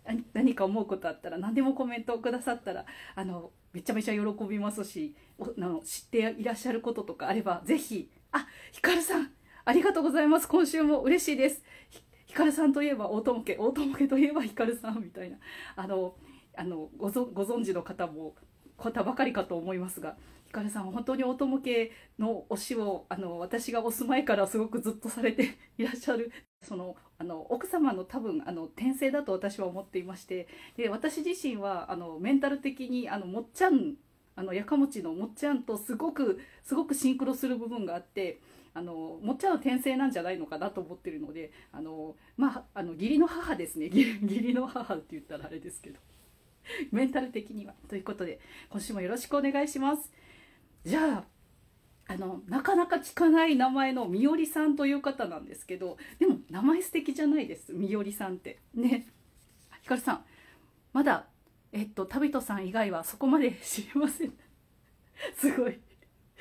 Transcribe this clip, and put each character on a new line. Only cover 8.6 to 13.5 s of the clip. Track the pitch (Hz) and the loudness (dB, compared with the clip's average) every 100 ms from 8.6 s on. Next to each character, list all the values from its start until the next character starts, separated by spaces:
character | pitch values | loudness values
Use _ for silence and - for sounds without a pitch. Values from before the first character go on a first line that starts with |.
| - | -20
ひ | - | 0
か | - | 2
る | 349 | 4
さ | 320 330 | 2 0
ん、 | 277 - - - | -2 -8 -20 -6
あ | - | 4
り | 269 | 6
が | 392 | 6
と | 349 | 4
う | |
ご | 302 | 4
ざ | 285 | 4
い | 302 | 6
ま | 320 | 6
す。 | - | 6
今 | 339 | 4
週 | 294 320 | 6 4
も | 302 294 | 4 4
嬉 | 262 349 | 4 4
し | - | 4
い | 269 | 4
で | 262 | 2
す。 | - - - - | 2 -10 -20 -20
ひ-、 | - - _ - | -20 -20 _ -4
ひ | |
か | - | 2
る | 311 | 4
さ | 302 | 6
ん | 302 | 4
と | 277 | 4
い | 294 | 2
え | |
ば | 254 208 | 0 -2
大 | 208 | 0
友 | 220 240 | 2 0
家、 | 220 | 0